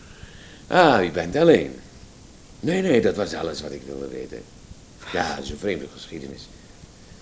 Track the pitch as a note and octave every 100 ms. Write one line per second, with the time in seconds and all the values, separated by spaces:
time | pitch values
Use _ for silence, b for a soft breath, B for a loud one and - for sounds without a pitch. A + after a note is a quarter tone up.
0 | B B B B B B B F3+ E3 A#2
1 | F2+ F2 E2+ C3 E3+ A2+ C#2 B1+ - -
2 | - - - - - - - F#3 F#3+ A#2+
3 | G#2+ F2+ F#2 E2+ E2 C#2+ D2+ C#2+ C2 C#2
4 | C#2 B1+ B1+ A#1 - - - - - -
5 | - F2+ E2 D2 C#2 D2 G2+ E2 C#2 -
6 | - E2 C2+ C2 - - B B B B
7 | B B